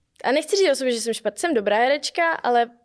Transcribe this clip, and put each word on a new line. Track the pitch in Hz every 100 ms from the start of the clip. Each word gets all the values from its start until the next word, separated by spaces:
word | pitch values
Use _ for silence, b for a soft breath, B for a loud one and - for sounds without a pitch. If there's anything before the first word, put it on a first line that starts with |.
| _ _
A | -
nechci | 285 311 403
říct | 370
o | 269
sobě, | 262
že | 233
jsem | 226
špat-, | 220 214 -
jsem | 339
dobrá | 254 202 208
herečka, | 247 294 - - 330
ale | 320 - 240 233 -